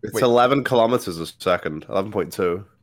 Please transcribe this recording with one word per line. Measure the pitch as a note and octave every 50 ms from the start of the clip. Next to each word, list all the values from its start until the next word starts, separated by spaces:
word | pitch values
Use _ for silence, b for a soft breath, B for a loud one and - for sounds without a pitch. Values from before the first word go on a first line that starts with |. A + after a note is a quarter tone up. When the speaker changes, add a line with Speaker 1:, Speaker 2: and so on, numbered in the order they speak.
Speaker 1:
It's | - A2 -
Speaker 2:
Wait. | A2+ C3
Speaker 1:
eleven | B2 A#2+ A#2+ A#2+ B2 C3+ C#3 B2+
kilometers | - C3 A#2+ A2+ A2+ B2 A#2+ - - F2 E2
a | E2
second, | D#2 - _ - F#2 F2+ F2 - E2+ D2+ D2+ - -
eleven | - F#2+ G2 G#2+
point | G#2+ G#2 E2+ D#2
two. | - - G2 F2 E2+ F#2 G2+ _ _ _